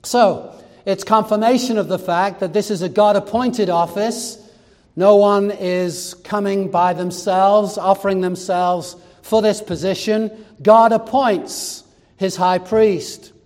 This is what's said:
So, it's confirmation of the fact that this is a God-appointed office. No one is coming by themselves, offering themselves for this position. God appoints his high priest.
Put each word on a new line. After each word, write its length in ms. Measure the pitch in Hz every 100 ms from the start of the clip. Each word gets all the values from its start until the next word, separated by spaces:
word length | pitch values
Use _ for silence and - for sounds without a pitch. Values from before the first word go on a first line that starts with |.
So, 480 | - 240 208 156 - - - - -
it's 180 | 190
confirmation 720 | - 220 214 214 220 254 254 220
of 100 | 160
the 120 | 185
fact 400 | 185 175 196 190
that 120 | 185
this 180 | 196 202
is 100 | 196
a 80 | 180
God-appointed 800 | - 208 202 202 226 254 240 185
office. 720 | 170 170 202 220 233 - - - _ _ _ _ -
No 200 | 196 208
one 340 | 202 202 202
is 640 | 208 185 180 180 - - -
coming 460 | - 208 202 196 190
by 240 | 175 180
themselves, 840 | 180 180 180 - 185 196 208 202 208
offering 420 | 180 196 202 190
themselves 760 | 185 180 - 180 180 180 - - - _
for 180 | - 220
this 180 | 208 208
position. 680 | - 165 185 185 - 214 220 - - -
God 300 | 147 226 226
appoints 920 | 226 226 262 254 180 135 - - - _ _ _ _
his 180 | 190 185
high 240 | 180 185
priest. 720 | 180 220 220 175 - - - _